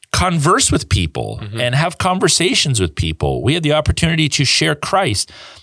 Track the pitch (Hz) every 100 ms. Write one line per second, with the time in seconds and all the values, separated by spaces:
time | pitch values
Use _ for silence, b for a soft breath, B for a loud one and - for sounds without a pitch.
0 | - - 180 170 151 233 - 151 - -
1 | 80 65 52 55 104 113 123 131 170 -
2 | 190 185 165 - 180 220 147 113 87 -
3 | 82 78 71 64 101 170 147 151 151 156
4 | 160 160 147 - 131 - 156 147 - 196
5 | 175 98 - B B B